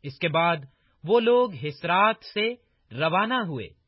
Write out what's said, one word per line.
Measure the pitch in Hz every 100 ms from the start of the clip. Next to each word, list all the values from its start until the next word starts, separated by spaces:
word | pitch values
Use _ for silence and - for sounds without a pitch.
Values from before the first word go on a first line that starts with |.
इसके | 147 135 170
बाद | 156 170 165 135 _ _ _ 151
वो | 233
लोग | 233 240 240
हिसरात | 151 147 147 170 180 208 220
से | - 208 220 240 _ _ _
रवाना | 120 160 175 220 254
हुए | 196 139 87 _